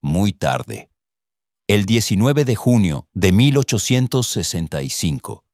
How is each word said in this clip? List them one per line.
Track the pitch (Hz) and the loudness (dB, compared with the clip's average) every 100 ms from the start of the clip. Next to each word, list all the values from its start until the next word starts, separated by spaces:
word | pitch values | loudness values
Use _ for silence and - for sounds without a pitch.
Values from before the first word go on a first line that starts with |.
muy | 71 80 101 | -2 0 0
tarde. | 90 73 65 - 53 - _ _ _ _ _ _ _ _ | -2 -4 -4 -6 -14 -16 _ _ _ _ _ _ _ _
El | 104 98 | 0 2
diecinueve | 113 110 95 117 143 131 | 0 2 0 2 2 0
de | 117 | 0
junio | - 120 92 69 - | 2 2 2 -2 -8
de | - 92 | -2 2
mil | 95 135 139 | 4 4 2
ochocientos | 135 110 - 127 127 131 120 | 0 -2 0 0 0 -2 -2
sesenta | - 85 90 80 78 | -4 -4 -6 -6 -6
y | 69 | -6
cinco | - 85 69 - - _ | -4 -4 -4 -8 -16 _